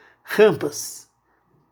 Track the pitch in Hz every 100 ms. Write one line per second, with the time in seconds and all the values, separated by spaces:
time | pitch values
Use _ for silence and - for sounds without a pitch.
0 | - _ - - 214 143 151 - - -
1 | - _ _ _ _ _ _